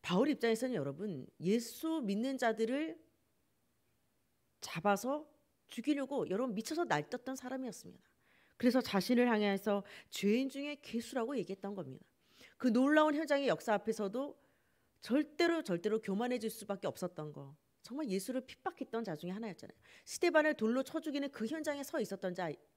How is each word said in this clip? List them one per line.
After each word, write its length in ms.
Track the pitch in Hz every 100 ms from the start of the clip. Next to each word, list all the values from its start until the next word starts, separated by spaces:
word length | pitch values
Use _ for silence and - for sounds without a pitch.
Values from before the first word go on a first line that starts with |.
바울 280 | - 180 294
입장에서는 440 | - 226 226 254
여러분, 520 | 226 139 139 208 147 - _
예수 600 | 160 220 233 - 320 320
믿는 380 | 220 202 254 269
자들을 600 | 240 220 226 269 320 339 _ _ _ _ _ _ _ _ _ _ _ _ _ _ _ _
잡아서 680 | - 165 208 196 247 294 311 _ _ _ _
죽이려고 600 | - 254 185 180 185 147
여러분 240 | 190 262
미쳐서 300 | 196 220 320
날뛰었던 520 | 339 151 147 247 - 262
사람이었습니다. 720 | 254 262 254 175 - - _ _ _ _ _ _
그래서 240 | 220 254
자신을 480 | 226 196 180 247 247
향해서 560 | 214 208 196 220 202 196 - -
죄인 400 | - 202 226 269
중에 300 | 269 285 294
괴수라고 540 | - 233 226 269 226 277
얘기했던 380 | 165 196 196
겁니다. 300 | 202 135 131 - _ _ _ - _
그 160 | 262
놀라운 420 | 226 269 302 311
현장의 320 | 294 311 285 269
역사 260 | 170 -
앞에서도 640 | 208 208 214 202 233 285 - _ _ _ _ _ _
절대로, 600 | - 254 294 - 339 330
절대로 380 | 311 170 208 220
교만해질 500 | 220 196 247 247 220
수밖에 360 | - 202 196 180
없었던 460 | - 180 180 151
거. 220 | 147 139 151 _ _
정말 260 | - 254 294
예수를 320 | 190 190 254
핍박했던 640 | 254 - 381 359 262 226
자 120 | 214 156
중에 140 | 175
하나였잖아요. 460 | 190 226 165 - - - - -
스데반을 480 | - 349 311 302
돌로 280 | 302 220 254
쳐 180 | 269 320
죽이는 300 | 311 285 277
그 160 | - 220
현장에 360 | 320 302 285
서 180 | 269 320
있었던 340 | 208 196 190
자지 220 | 180 170 147 _